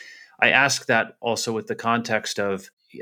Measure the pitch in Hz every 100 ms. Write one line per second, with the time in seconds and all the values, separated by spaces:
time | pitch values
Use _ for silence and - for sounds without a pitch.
0 | - - - - 120 127 139 - - 113
1 | 104 - 117 110 - 113 107 110 117 117
2 | 117 110 - - 101 95 - _ _ -